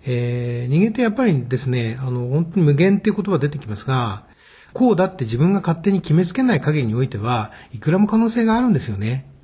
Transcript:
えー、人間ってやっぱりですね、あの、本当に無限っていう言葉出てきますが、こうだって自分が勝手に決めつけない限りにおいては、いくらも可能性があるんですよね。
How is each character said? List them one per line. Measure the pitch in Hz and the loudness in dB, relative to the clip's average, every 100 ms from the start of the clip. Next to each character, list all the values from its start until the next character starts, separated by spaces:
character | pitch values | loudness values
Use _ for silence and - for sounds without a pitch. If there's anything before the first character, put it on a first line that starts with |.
え | - 123 120 123 120 120 123 | -4 -4 -2 -4 -4 -6 0
ー、 | |
人 | 147 | 2
間 | 220 | 2
っ | |
て | 220 | 2
や | 233 | 0
っ | |
ぱ | 208 247 | 2 2
り | 147 120 | 2 0
で | 123 | -4
す | 131 | -2
ね、 | 123 113 123 | -2 -2 -4
あ | 131 | -6
の、 | 123 123 | -4 -2
本 | 143 165 | -2 0
当 | 196 | 2
に | 156 | 4
無 | |
限 | 143 185 196 | 4 4 4
っ | |
て | 214 | 0
い | |
う | 202 | -2
言 | 202 | -2
葉 | 170 | 0
出 | 143 | 0
て | 147 | -4
き | 110 | -10
ま | 104 | -10
す | |
が、 | - 131 117 98 - _ - - - | -4 -2 -2 -6 -14 _ -20 -20 -18
こ | - 247 | 0 2
う | 180 | 4
だ | |
っ | 185 | 2
て | - | -2
自 | 117 117 | -6 0
分 | 165 | 2
が | 196 | 2
勝 | 175 165 | 0 -2
手 | 202 | 0
に | 196 | 0
決 | - | 2
め | 151 180 | 2 2
つ | |
け | - | 0
な | 254 165 | 0 2
い | |
限 | 147 151 | 0 0
り | 117 | 0
に | |
お | 113 | 0
い | 131 | -2
て | 110 | -2
は、 | 113 120 104 - - | -2 -2 -4 -12 -18
い | 110 | -6
く | 151 | 0
ら | 185 | 2
も | 208 | 2
可 | 220 | 2
能 | 226 | 0
性 | 226 | 0
が | 226 226 | 2 2
あ | |
る | 247 | 2
ん | |
で | 160 | 0
す | - | -2
よ | 101 | -4
ね。 | 107 131 - - | -4 -4 -8 -20